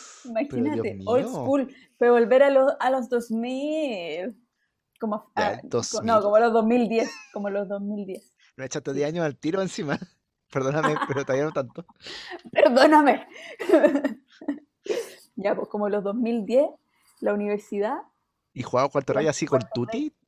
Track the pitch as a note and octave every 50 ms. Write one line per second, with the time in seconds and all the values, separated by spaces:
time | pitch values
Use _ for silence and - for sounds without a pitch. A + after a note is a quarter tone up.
0 | - - - - - B3 A3+ A3 C#4+ C#4+ - B2 A#3 G#3 G#2+ A2+ A2 - G3 F#2+
1 | F#2+ G#3 A#3 C4 - A#3+ B3+ D#3+ B2 B3+ C#4 C#4+ B3+ - - - - _ _ _
2 | A#3+ A#3+ A#3+ A#3+ A#3 G3+ B3+ C4 C#4 C#4 C#4 C4 C4 C#4 C#4 - A3+ B3+ C4 C4
3 | A#3 - B3 A#3+ A#3 - A3 A3+ A#3 B3 C4 C4 C#4+ D4+ D#4 D#4+ D#4 C4+ A3 F#3
4 | E3+ D#3+ D3+ E3+ F#3 A#3+ A3 - _ _ _ _ _ _ _ _ _ _ _ _
5 | A#3+ G#3+ G#3 G#3+ - _ _ - - F3+ G3+ - - - - A#3+ A3+ - - G#3+
6 | G3 A3+ A3+ G#3+ G3 G#3 G#3 G#3+ A#3 A#3 A3 A3+ G#3+ A3 A#3+ B3 A#3 F#3 A3+ A3+
7 | A3 - - - - _ - G#3+ G3+ G3+ G3 G3+ G3+ F#3 G3+ G3+ G3+ G3+ G#3+ G#3
8 | G3+ F#3+ F#3 G#3 - _ _ _ _ _ _ - C3+ B2+ - D3+ B2+ C#3+ C#3 C#3+
9 | C#3+ D3+ D#3+ F3 E3 D3+ C3 - - D3+ E3+ F#3+ F#3+ F3 - - E3+ C#3+ D3 -
10 | F3+ - _ _ _ _ _ _ _ _ - C3+ C3+ C3+ C#3+ D#3+ D#3 D3+ D3+ -
11 | - D3 C#3 C#3 C3+ - C3 C3+ D3 D#3+ D3+ D3+ C3+ A#2+ - - - - _ _
12 | - - - - - - F4+ - - - - - D5 D4 A#3+ B3+ C4+ D#4 D#4 D4+
13 | D4+ C4+ G#3+ - - - - - - - C#5+ - G4+ - F4+ D4+ D#4+ - C4+ C#4+
14 | C#4 - A3 - _ _ _ _ - - C#4+ - - _ _ _ _ - - B4
15 | G#4+ - - - _ _ _ A#3 F#3+ G3+ G3+ F#3+ - - - G#3 G#3 G3+ G3+ G#3
16 | F#3 G3 G3+ B3 A#3 A3+ A#3 A#3 G3 F#3 A3+ C4 D4+ - - _ _ _ _ _
17 | _ _ _ _ G#3+ G3+ G#3 G#3 G#3 G#3 G#3 G3+ G#3 - G#3 G3+ G3+ A3 C#4 E4
18 | - - _ _ _ _ _ _ _ _ _ - A#2 - - B2 C3+ C#3+ - D3
19 | C3+ - C#3+ - D#3 D#3 C#3 - D#3+ C#3 C#3 B2 G#2+ - - A#2+ A#2+ D#3+ A3+ B3+
20 | D4+ D4+ - _ _